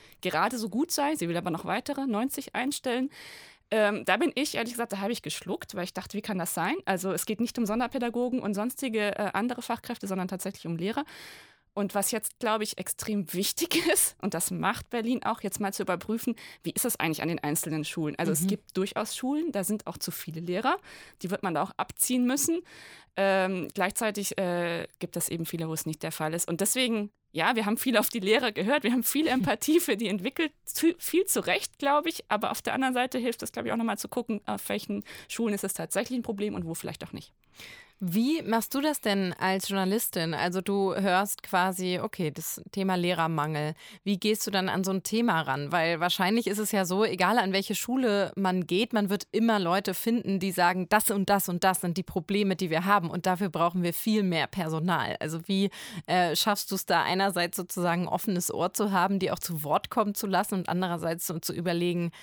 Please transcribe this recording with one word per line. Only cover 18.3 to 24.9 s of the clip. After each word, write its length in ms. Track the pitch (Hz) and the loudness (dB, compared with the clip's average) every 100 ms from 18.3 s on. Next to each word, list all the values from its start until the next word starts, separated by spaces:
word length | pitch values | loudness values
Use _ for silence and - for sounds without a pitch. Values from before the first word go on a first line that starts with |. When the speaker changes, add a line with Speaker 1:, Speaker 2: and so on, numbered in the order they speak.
Speaker 1:
es 120 | 156 | 2
Speaker 2:
Mhm. 40 | 185 | 0
Speaker 1:
gibt 300 | 208 - - | -2 0 0
durchaus 400 | 196 - 226 - | 0 0 -4 -2
Schulen, 340 | 254 294 330 | 0 0 0
da 120 | 208 | 0
sind 240 | 185 208 - | 0 -2 -4
auch 100 | - | -6
zu 140 | - | -6
viele 280 | - - 160 | -6 -8 -8
Lehrer, 360 | 175 180 254 359 - - - - | -2 0 2 0 -2 -20 -20 -10
die 80 | 180 | -4
wird 100 | 202 | -2
man 120 | 185 151 | 0 0
da 80 | |
auch 80 | 175 - | 0 -2
abziehen 500 | - - - 254 247 | -4 -2 0 2 2
müssen. 340 | 285 277 330 - - - - - - | 2 2 0 -4 -16 -20 -20 -10 0
Ähm, 500 | 196 190 185 185 - | 2 4 2 0 -4
gleichzeitig, 640 | - 180 - 220 208 196 - | -2 -2 0 -2 -2 -4 -2
äh, 500 | 180 175 170 170 - | 0 0 0 -2 -6